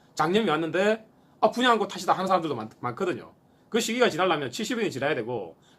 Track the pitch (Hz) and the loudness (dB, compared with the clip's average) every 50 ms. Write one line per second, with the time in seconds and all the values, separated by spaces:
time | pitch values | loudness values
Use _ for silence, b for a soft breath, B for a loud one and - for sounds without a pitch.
0 | b b b - 156 165 185 220 233 180 151 156 165 160 151 180 196 214 220 220 | b b b -2 0 2 2 2 2 2 0 0 0 -2 0 2 2 2 2 0
1 | - - b b b b b b - 220 214 240 254 254 233 214 202 190 - 185 | -4 -16 b b b b b b 0 2 2 4 4 4 4 4 2 -2 -4 -6
2 | 180 175 165 160 190 190 190 165 160 156 135 117 110 110 - - - 123 120 - | -2 -2 0 0 2 2 2 2 0 0 -4 -6 -8 -10 -10 -8 -8 -6 -4 -4
3 | 196 180 143 107 - - - _ _ _ b b b b - 240 226 226 226 247 | -4 -4 -4 -6 -8 -16 -20 _ _ _ b b b b -2 -2 0 0 2 2
4 | 240 202 160 151 185 185 160 147 143 123 - - 214 - 262 226 214 165 127 123 | 2 2 2 2 2 2 2 0 -2 -6 -6 -6 -6 -4 -2 -2 -2 -2 -2 -2
5 | 131 147 156 127 107 117 127 113 92 82 - b b b b | -2 -2 -2 -2 -4 -4 -6 -6 -8 -10 -14 b b b b